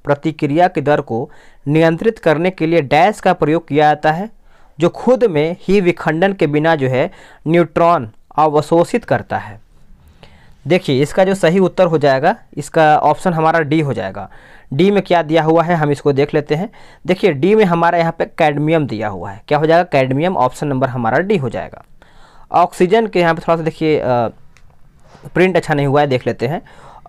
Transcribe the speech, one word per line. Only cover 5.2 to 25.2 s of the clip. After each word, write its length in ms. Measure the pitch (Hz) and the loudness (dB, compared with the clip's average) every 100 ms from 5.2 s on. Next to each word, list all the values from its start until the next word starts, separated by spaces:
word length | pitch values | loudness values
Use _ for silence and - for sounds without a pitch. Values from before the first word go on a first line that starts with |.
में 320 | 214 151 156 175 | 2 0 -2 -4
ही 200 | - 196 | 0 0
विखंडन 520 | 175 170 - 156 196 | 2 -2 -4 0 -2
के 140 | 196 156 | 0 -2
बिना 280 | 147 160 | 0 0
जो 140 | 165 131 | 0 0
है 220 | 127 170 - - - 147 | 0 -2 -6 -20 -12 -2
न्यूट्रॉन 640 | 170 165 - 170 170 127 - _ - | 0 0 0 2 2 -2 -14 _ -2
अवशोषित 680 | 156 147 147 165 170 247 | 0 0 2 2 2 -2
करता 340 | - 127 104 101 | -2 -4 -2 -8
है। 220 | 104 98 - _ - - - - - - - - 131 | -8 -16 -20 _ -20 -20 -20 -20 -20 -20 -20 -16 -2
देखिए, 360 | - - 127 | -2 0 0
इसका 220 | 147 - | 0 0
जो 100 | 190 | 0
सही 240 | 190 165 185 | 2 0 2
उत्तर 280 | 185 180 180 | 0 2 0
हो 120 | 160 | 2
जाएगा, 380 | 139 131 156 226 - - | 2 2 0 -2 -8 -14
इसका 420 | 143 - 156 151 | -4 2 4 4
ऑप्शन 340 | - 151 190 | 2 0 -2
हमारा 280 | 160 160 165 | 0 0 0
डी 200 | 151 160 | 0 -2
हो 120 | 147 | -2
जाएगा। 380 | 113 98 98 95 - - - - | -4 -8 -10 -16 -18 -20 -20 -8
डी 180 | 135 190 | 0 2
में 120 | 202 | 2
क्या 200 | 196 175 | 2 0
दिया 200 | 156 160 | 2 0
हुआ 200 | 156 165 | 2 2
है 120 | 165 | 2
हम 160 | 175 147 | 0 0
इसको 220 | 139 147 | 0 0
देख 220 | 135 147 | 0 0
लेते 200 | 156 139 | -2 -2
हैं। 160 | 156 196 - - - - | -4 -4 -10 -20 -12 -4
देखिए, 260 | 185 208 | 0 0
डी 220 | 143 170 | 0 2
में 100 | 220 | 4
हमारा 340 | 202 170 165 175 | 2 2 2 2
यहाँ 160 | 165 - | -2 -2
पे 60 | |
कैडमियम 640 | 175 - 156 147 151 160 135 | -6 0 0 0 0 0 0
दिया 220 | 107 107 | -4 -6
हुआ 220 | 95 101 | -8 -12
है, 120 | 101 - | -14 -4
क्या 100 | 147 | 0
हो 80 | 156 | 2
जाएगा? 160 | 165 | 2
कैडमियम, 540 | 175 143 131 131 170 190 | 2 0 0 0 -2 0
ऑप्शन 300 | 127 - 151 | -2 -2 -4
नंबर 220 | 131 131 | -2 -4
हमारा 300 | 123 117 127 | -4 -2 -2
डी 180 | 190 208 | 0 -2
हो 120 | 127 | -4
जाएगा। 360 | 95 80 - - - - - - - - | -8 -10 -16 -20 -20 -20 -20 -20 -20 -4
ऑक्सीजन 540 | - 180 - 185 220 220 | 0 0 0 0 2 0
के 140 | 185 | 0
यहाँ 140 | 170 | 0
पे 60 | 160 | 0
थोड़ा 160 | - 165 | -2 -2
सा 60 | |
देखिए, 360 | 160 156 156 151 | -2 -2 0 0
अ, 60 | - 123 110 - - - - - - _ - - | 0 0 -2 -6 -18 -20 -20 -20 -20 _ -20 -20